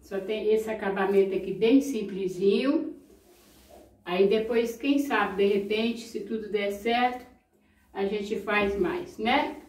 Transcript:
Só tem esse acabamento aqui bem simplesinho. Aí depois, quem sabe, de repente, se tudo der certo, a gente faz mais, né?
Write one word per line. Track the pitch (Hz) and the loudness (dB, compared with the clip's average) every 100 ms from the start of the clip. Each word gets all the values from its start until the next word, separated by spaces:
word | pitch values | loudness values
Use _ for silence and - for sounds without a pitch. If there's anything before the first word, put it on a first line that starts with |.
Só | - 196 | -8 -8
tem | 190 214 208 | -6 -4 2
esse | 220 220 | 0 0
acabamento | 214 202 190 196 196 190 | -4 -4 0 2 4 4
aqui | 185 - | 0 -4
bem | - 226 269 | 0 6 6
simplesinho. | - 220 196 185 185 - 196 226 262 311 - - - - _ - - - - - - _ - | 4 -4 -6 -4 -4 0 2 2 2 0 -2 -12 -20 -20 _ -20 -20 -20 -20 -20 -20 _ -6
Aí | 180 196 | 2 4
depois, | 220 220 233 226 - | 4 2 0 0 -2
quem | 277 277 | 0 0
sabe, | - 214 196 185 | 2 0 0 2
de | 202 | 2
repente, | 202 - 214 233 226 | 2 0 -2 -2 -4
se | - 214 | -8 -10
tudo | 202 220 208 | -6 -8 -4
der | 202 202 | -2 -2
certo, | 202 233 240 247 247 - - _ _ _ _ _ | -4 0 2 0 -2 -14 -20 _ _ _ _ _
a | - 196 | -4 -2
gente | 208 202 220 | -2 -4 -6
faz | - 208 202 196 | -2 0 0 0
mais, | 175 - - - | 0 -2 -8 -4
né? | 220 277 302 - | 2 2 0 -6